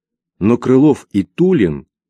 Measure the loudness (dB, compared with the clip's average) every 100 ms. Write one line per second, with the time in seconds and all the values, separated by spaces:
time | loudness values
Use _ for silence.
0 | _ _ _ -6 -2 -2 0 2 2 0
1 | -4 -6 -6 -2 0 0 -2 -4 -14 _